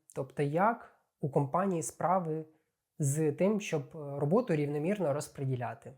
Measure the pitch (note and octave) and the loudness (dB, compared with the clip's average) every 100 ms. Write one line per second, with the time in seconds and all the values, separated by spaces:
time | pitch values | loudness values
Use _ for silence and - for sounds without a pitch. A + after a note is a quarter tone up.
0 | _ - C#3+ - C#3+ D#3 G#3 A#3+ - _ | _ -10 -8 -2 0 2 2 2 -6 _
1 | _ _ D3+ D#3+ C#3 E3+ G3 F3 - - | _ _ -2 0 2 2 2 0 -2 -2
2 | D#3 F#3+ E3 D#3 D#3 _ _ _ _ - | 0 2 0 -4 -8 _ _ _ _ -2
3 | C#3+ D3 D#3 C#3 F#3 G#3+ - D#3+ C3+ E3 | 0 2 2 2 2 2 -2 -4 -4 -10
4 | C#3+ C#3+ C#3+ G3+ B3 D#3 C#3+ D3 D#3 G3+ | -8 -2 2 2 2 0 0 0 0 0
5 | E3 C3+ C#3+ - C3+ B2+ A#2 A#2 - | 0 0 -4 -6 -4 -2 -4 -8 -14